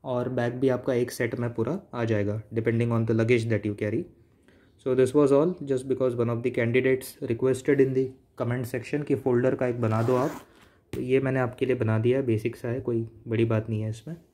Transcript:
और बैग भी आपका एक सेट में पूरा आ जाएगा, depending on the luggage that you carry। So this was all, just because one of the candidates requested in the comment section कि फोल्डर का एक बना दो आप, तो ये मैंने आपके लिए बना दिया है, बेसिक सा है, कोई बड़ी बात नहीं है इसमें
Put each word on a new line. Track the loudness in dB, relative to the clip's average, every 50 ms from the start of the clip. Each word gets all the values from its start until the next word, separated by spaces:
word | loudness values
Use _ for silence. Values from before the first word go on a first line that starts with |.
| -6
और | -4 -4 -2 -2 -2
बैग | -2 -2 -2 -2
भी | -2 0 0 2
आपका | 0 0 0 -2 0
एक | 0 -2 -2
सेट | -2 -4 -4 -4 -2
में | -4 -6 -6 -2
पूरा | -4 -2 -2 -4 -6 -8 _ -6
आ | -4 -2
जाएगा, | 0 0 0 0 0 -2 -4 -8 -4 -4
depending | -2 0 2 2 2 2 2
on | 2 0 2 2
the | 2 2
luggage | 4 4 4 2 4
that | 0 -2 0 0
you | -4 -4 -4
carry। | -4 -4 -2 -4 -6 -6 -14 _ _ _ _ _ _ _ _ _ _ _ _ _ _
So | 0 4
this | 4 4 4 4
was | 4 4 6
all, | 6 4 4 2 0 -4 -4 -4
just | -4 -4 -2 -4
because | -2 0 0 0 0 0
one | 0 0 0
of | -2 -2
the | -2 0 0
candidates | 0 2 2 2 4 4 0 0 -2 -10 -12 -10 -4 -4
requested | -2 0 0 0 0 0 2 0 4 4 4
in | 4 4
the | 0 -2 -2 -6 -14 _ _ _ -6
comment | -4 -2 -2 -2 -4 -4 -6
section | -8 -6 -4 -6 -6 -2
कि | -2 -2
फोल्डर | 0 2 2 2 4 4 2 2
का | 2 0
एक | -2 0 0
बना | 0 0 2 2
दो | 2 2 2
आप, | 2 0 -2 -4 -8 -16 _ _ -20 -20 -20 _ _ _ _
तो | -8 -8
ये | -2 0 0 2
मैंने | 2 0 0 0
आपके | 0 -2 -2 -4 -2
लिए | -2 0
बना | 0 0 0 0 2
दिया | 2 2 2 2
है, | 2
बेसिक | 0 0 0 0 -4 -6
सा | -6 -6 -6
है, | -6 -4
कोई | -4 -2 -2 -2 -4 -6 -12 -18 -8 -4
बड़ी | 0 0 2
बात | 2 2 -2 0 -2
नहीं | -4 -4
है | -4 -4
इसमें | -6 -8 -10 -16 -16 -16 -16 _